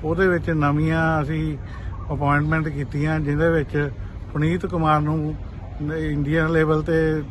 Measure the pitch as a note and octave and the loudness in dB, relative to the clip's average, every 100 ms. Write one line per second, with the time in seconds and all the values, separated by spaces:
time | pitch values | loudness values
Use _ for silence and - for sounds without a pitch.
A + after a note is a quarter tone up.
0 | D#3 E3 F#3+ F3 E3+ D#3+ C#3+ D3 D#3 D#3+ | -2 2 2 2 0 0 2 2 2 2
1 | D#3+ D#3+ C#3+ D#3 D#3 C#3 - - - - | 2 0 0 -2 -4 -4 -8 -10 -8 -8
2 | - C#3+ C#3+ C#3+ D3+ D#3+ D#3 C#3+ C#3 D3 | -6 -2 2 2 2 0 0 -4 -6 -2
3 | D3+ D#3 C#3+ D3 E3 E3 C#3 D3 D3 - | 0 0 0 2 4 2 0 -2 -2 -4
4 | - - - D3 D3+ F3 F3+ E3+ D#3+ D3+ | -10 -10 -6 0 0 0 -2 0 4 4
5 | D3 D#3 D3+ D3+ - - - - D3 D#3+ | 2 0 -2 -6 -10 -12 -12 -8 -6 -4
6 | D#3 D3 C#3+ D#3+ D#3 E3 D#3 D#3 D#3 D#3+ | -2 -2 2 2 4 4 4 2 2 2
7 | D#3+ D#3 C#3+ | 2 0 -4